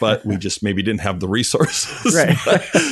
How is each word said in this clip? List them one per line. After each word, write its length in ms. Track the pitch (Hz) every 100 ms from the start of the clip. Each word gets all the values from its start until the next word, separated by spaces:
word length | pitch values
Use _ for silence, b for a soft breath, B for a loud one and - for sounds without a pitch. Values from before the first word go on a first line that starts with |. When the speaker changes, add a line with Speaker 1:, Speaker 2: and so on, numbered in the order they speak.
Speaker 1:
but 240 | 113 107
we 120 | 107 98
Speaker 2:
<laughs> 20 |
Speaker 1:
just 240 | 95 -
maybe 200 | 104 98
didn't 200 | 98 107
have 180 | 98 90
the 80 | 92
resources. 880 | 107 120 - 160 - - - -
Speaker 2:
Right. 500 | 165 143 - - 185
Speaker 1:
<laughs> 120 | - 180 156